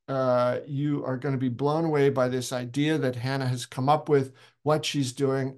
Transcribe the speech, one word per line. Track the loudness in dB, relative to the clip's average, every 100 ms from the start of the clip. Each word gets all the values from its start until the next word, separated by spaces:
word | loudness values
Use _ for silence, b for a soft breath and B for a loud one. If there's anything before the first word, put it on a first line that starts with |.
| -6
uh, | -2 2 4 2 0 -4
you | -4 -2 -2
are | -2 -4
gonna | -2 -2
be | -2
blown | 0 0 0
away | 2 4 4
by | 4 2
this | 0 -4
idea | -6 -4 -2 0 2
that | 0 -2
Hannah | -4 -2 -2
has | -4 -6
come | -4 2
up | 2 4
with, | 2 2 -8 b b
what | 0 0
she's | 0 -2 -2
doing. | 0 0 0 -2